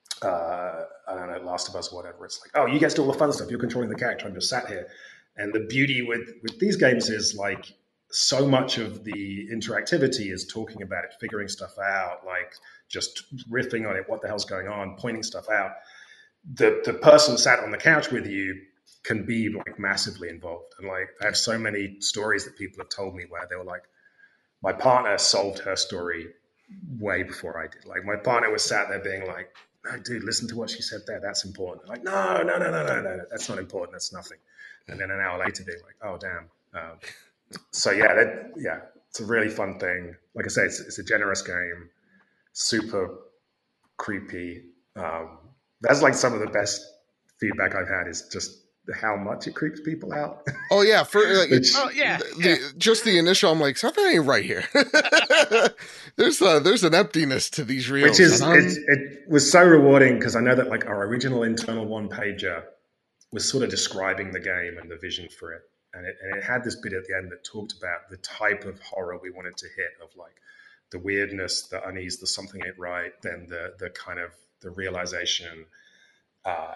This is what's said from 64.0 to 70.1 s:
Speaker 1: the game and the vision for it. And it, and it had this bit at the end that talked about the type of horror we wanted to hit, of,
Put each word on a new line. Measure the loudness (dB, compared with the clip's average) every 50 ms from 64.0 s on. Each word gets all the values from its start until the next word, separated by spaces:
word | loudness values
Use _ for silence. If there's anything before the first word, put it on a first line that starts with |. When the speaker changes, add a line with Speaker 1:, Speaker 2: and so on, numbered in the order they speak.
| -2 -2 -2 -2 -4 -6
Speaker 1:
the | -6 -6
game | -4 -4 -4 -4 -4 -6 -8 -12
and | -14 -14
the | -14 -12
vision | -10 -8 -8 -8 -10 -12
for | -18 -18 -16 -16 -16
it. | -16 -18 _ _ _ _ _ -20
And | -16 -14
it, | -14 -14 -12
and | -10 -10 -8 -6
it | -4
had | -4 -4 -4 -4
this | -6 -8
bit | -8 -10 -8 -8
at | -8 -8
the | -6 -8
end | -8 -8 -10
that | -14 -16 -18
talked | -16 -14 -12 -12 -12 -12 -12
about | -10 -8 -8 -10 -12 -16
the | -20 -16
type | -16 -14 -8 -2 0 0 0 -2 -4
of | -12 -16 -16
horror | -16 -12 -10 -8 -8 -8 -10 -12
we | -12 -16
wanted | -16 -14 -14 -14 -14 -16
to | -18 -14 -10
hit, | -8 -8 -8 -10 -14
of, | -20 -20